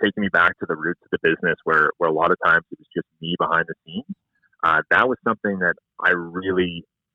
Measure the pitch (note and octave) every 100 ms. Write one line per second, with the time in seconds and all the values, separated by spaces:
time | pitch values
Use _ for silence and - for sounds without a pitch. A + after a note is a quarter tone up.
0 | G#2 G#2 G2+ E2+ F2 - F2+ D#2+ D#2+ F2
1 | _ F2+ E2 D#2+ F2 D#2 - D#2+ D2+ -
2 | E2+ D#2 E2+ F2 F2 E2 - - _ F2
3 | - _ D#2+ F2 D#2+ E2 E2 E2 - G#3
4 | - G3 _ _ _ _ E2 D#2+ D#2 F2
5 | A#2+ B2 A#2 A2 G#2 G2 F2+ E2+ _ -
6 | F2+ F2+ E2+ F2 F#2+ F#2 F2+ E2+ - _
7 | _